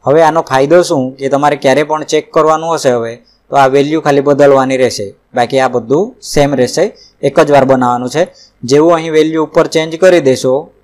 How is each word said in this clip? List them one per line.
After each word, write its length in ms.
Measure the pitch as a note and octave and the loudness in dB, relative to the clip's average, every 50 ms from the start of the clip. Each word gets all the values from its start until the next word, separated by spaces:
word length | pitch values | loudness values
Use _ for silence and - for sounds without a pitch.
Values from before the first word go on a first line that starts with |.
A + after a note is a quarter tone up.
| _ | _
હવે 180 | C3+ C#3 D#3+ | 2 2 4
આનો 200 | E3 D#3 D#3 E3 | 2 2 2 -2
ફાયદો 400 | D#3 - C3+ C3 C#3 C#3+ E3 F3+ | -4 -2 -2 -2 2 2 2 2
શું 340 | F3 E3+ E3+ C#3 B2+ C3 C3 | 2 2 -2 -4 -4 -6 -8
કે 120 | - C3+ C3 | -8 -4 -4
તમારે 280 | C#3 C#3 D3 D3 D3 | -2 0 0 0 -2
ક્યારે 260 | C#3 - C3+ C3 C#3+ | 0 0 0 0 0
પણ 200 | D3+ D3 D#3 D#3 | -2 -2 -4 -6
check 300 | D3+ - D3+ D3+ C#3+ _ | -4 -4 -4 -4 -4 _
કરવાનું 420 | - E3 D#3 D#3 D#3 D#3 E3 E3 D#3+ | 0 0 2 2 0 0 -2 -6 -6
હશે 160 | D3+ - C3+ | -2 0 0
હવે, 260 | B2 A#2+ A#2 A2+ A#2 A#2+ _ _ _ _ _ _ | 0 0 -4 -6 -10 -14 _ _ _ _ _ _
તો 60 | - | 0
આ 100 | C#3 C#3 | 2 2
value 340 | C3+ C3 C#3+ C#3+ D3 D#3 D#3+ | 2 2 0 0 0 -2 -2
ખાલી 200 | D3 D3+ C#3+ C#3+ | 0 0 0 2
બદલવાની 560 | C#3 C#3+ C#3+ C3+ C#3+ C#3 C3+ C3+ C3 C3 C3 | 2 0 2 4 4 4 4 2 2 0 0
રહેશે, 380 | B2+ C3 A#2 - - G2+ G2 - _ _ _ - | -2 -2 -2 -2 -8 -12 -14 -14 _ _ _ -4
બાકી 240 | B2 A#2+ A#2+ C3+ C3 | -4 -4 -2 0 -2
આ 100 | B2+ B2 | -2 0
બધું 480 | A#2+ B2 A2 A2+ C3 D#3+ G3+ B3 - _ | -2 -4 -4 -2 -2 -2 -2 -4 -8 _
same 320 | - - - D3+ C#3+ C#3 C#3+ | -16 -4 -2 0 0 0 0
રહેશે, 380 | B2+ B2 A#2+ - D#3 F3+ G#3+ - _ - _ _ _ | -2 -2 -2 0 -2 -4 -4 -4 _ -20 _ _ _
એક 180 | - C#3+ C#3 F3 | -6 -2 0 2
જ 100 | D#3 C#3+ | 2 4
વાર 140 | C#3+ C#3 C3 | 4 2 4
બનાવવાનું 440 | C3 C3 B2+ B2+ B2 B2 B2 B2 B2 | 4 2 0 0 -2 -2 -4 -6 -6
છે. 260 | C3 D#3 F3+ C#3+ _ - - _ _ _ - | -4 -4 -4 -4 _ -20 -20 _ _ _ -4
જેવું 300 | A#2+ C3+ D3 D#3+ E3+ E3+ | 0 2 2 4 2 2
અહીં 180 | D#3+ D#3+ E3 | 0 0 0
value 300 | D#3 D#3 D#3 D#3+ D#3+ D#3+ | 0 0 0 0 0 -4
ઉપર 240 | D#3 D3 - E3+ D#3 | -4 0 0 -2 -2
change 340 | D3 - D#3+ D#3 D#3+ D#3+ D#3+ | 0 -2 -4 -4 -4 -4 2
કરી 200 | F#3+ F#3 F3+ E3+ | 2 4 4 4
દેશો 500 | D3 C3 C3 - - C3 B2+ C#3+ E3 - _ _ | 2 0 -2 0 -2 -2 -2 -2 -4 -10 _ _